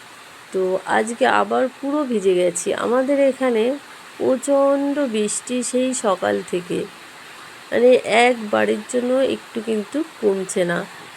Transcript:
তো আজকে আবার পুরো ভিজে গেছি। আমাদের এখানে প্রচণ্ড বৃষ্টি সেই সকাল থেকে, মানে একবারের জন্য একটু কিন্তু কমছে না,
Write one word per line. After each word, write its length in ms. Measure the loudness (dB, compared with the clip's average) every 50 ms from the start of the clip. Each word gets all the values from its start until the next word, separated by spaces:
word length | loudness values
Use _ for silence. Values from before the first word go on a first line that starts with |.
| -20 -20 -20 -20 -20 -20 -20 -20 -18 -6
তো 100 | -2 -2 0 0 0 -2 -2 0 0 0
আজকে 260 | 0 -2 0 2 2 4 4 4
আবার 240 | 2 2 0 0 0 -2 -4 -6
পুরো 220 | -6 -4 -2 -2 -2 0
ভিজে 240 | -2 0 2 2 2 4
গেছি। 280 | 2 0 0 -2 -4 -4 -2 -2 0
আমাদের 340 | 0 0 0 2 2 2 4 4 2
এখানে 320 | 2 0 -2 0 2 2 0 0 -2 -4 -10 -18 -20 -20 -20 -20 -8 -2
প্রচণ্ড 760 | 0 0 0 0 0 2 2 4 4 4 2 2 0 -2 0 0 -2 0 0
বৃষ্টি 420 | -2 -2 -2 -4 -6 -6 -4 -4 -4 -4 -2
সেই 200 | 0 0 0 0 -2 -2 0
সকাল 320 | 0 0 0 0 0 0 -2 -2 -4
থেকে, 260 | -6 -6 -4 -4 -6 -6 -6 -8 -12 -20 -20 -20 -20 -20 -20 -20 -20 -20 -20 -20 -20 -20 -10 -2
মানে 240 | 0 4 6 6 6 6 4 2 4 4 4
একবারের 560 | 4 2 0 -2 -2 0 2 2 2 0 -2 -4 -4
জন্য 180 | -4 -2 0 0 0 2 2 0 -2
একটু 240 | -4 -8 -10 -10 -8 -4 -2
কিন্তু 300 | -2 -2 -4 -4 -4 -6 -6 -6 -8 -2
কমছে 420 | 0 0 0 0 -4 -4 -2 -2 0
না, 140 | 0 -2 -4 -4 -8 -14 -18 -18 -20 -20